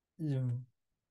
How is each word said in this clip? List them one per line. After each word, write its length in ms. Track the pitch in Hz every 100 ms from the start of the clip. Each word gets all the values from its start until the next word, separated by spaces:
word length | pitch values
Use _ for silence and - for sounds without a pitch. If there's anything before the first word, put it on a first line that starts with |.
| _ -
і 160 | 156
в-, 260 | 131 127 123 127 _ _ _ _